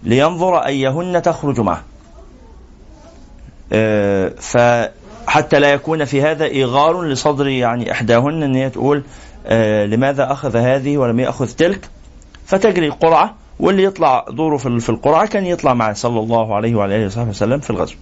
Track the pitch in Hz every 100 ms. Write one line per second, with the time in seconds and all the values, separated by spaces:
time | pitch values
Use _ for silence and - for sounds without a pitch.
0 | 82 120 147 175 185 170 135 139 131 139
1 | 180 180 170 160 147 123 101 82 - -
2 | - - - - - - - - - -
3 | - - - - - - - 107 110 107
4 | 101 98 92 - - 120 120 120 110 -
5 | - - - 147 139 147 143 139 - 160
6 | 143 143 147 156 151 139 131 131 151 175
7 | 170 131 151 143 139 131 120 120 117 -
8 | 113 117 135 160 147 131 131 123 131 147
9 | 139 - - - - 113 107 107 104 110
10 | 135 139 127 139 143 113 123 135 135 143
11 | 123 117 127 - 127 - 165 196 - -
12 | - - - - - 190 214 180 156 -
13 | 165 165 196 - - - 165 196 196 190
14 | 160 127 - 117 156 147 127 120 117 113
15 | 139 160 208 208 185 170 147 123 110 107
16 | 120 117 110 117 110 104 113 117 101 101
17 | 104 104 117 98 104 135 143 101 80 -